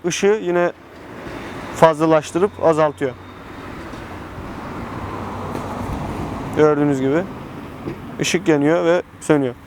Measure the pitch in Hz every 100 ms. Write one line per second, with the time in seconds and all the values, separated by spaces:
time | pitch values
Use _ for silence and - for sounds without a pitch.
0 | 175 - 196 220 180 175 175 - - -
1 | - - - - - - - - 160 151
2 | 160 156 - 170 202 - 165 156 156 143
3 | 135 117 - - - - - - - -
4 | - - - - - - - - - 120
5 | - - - - - - - - - -
6 | - - - - - - 151 147 147 139
7 | 135 151 190 - - - - - - -
8 | - - 151 175 170 147 147 170 170 175
9 | - - - 151 135 117